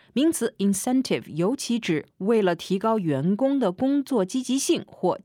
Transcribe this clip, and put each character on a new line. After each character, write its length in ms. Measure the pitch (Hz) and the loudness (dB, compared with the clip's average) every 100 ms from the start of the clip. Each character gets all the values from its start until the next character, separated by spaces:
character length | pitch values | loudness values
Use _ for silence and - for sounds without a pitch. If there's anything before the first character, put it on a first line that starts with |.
| _ | _
名 180 | 233 320 | 0 0
词 240 | 311 233 - | 2 -4 0
incentive 680 | 196 190 - 262 262 143 - | 0 0 0 0 0 -2 -2
尤 260 | 151 175 | -2 -2
其 240 | 269 - 233 | -2 -2 -2
指 280 | - 156 - - | 0 -2 -4 -4
为 220 | 190 226 | 0 2
了 140 | 190 170 | 2 0
提 240 | - 185 | -2 0
高 180 | 220 220 | 0 0
员 380 | 165 135 165 202 | 0 0 0 2
工 240 | 269 277 | 0 2
的 140 | 214 | 0
工 280 | 180 262 285 | 0 0 0
作 220 | 262 247 | 0 0
积 180 | 185 254 | 0 -2
极 160 | 247 262 | -2 -2
性 280 | - 339 - | 0 0 -4
或 320 | - 180 - | -2 -2 -2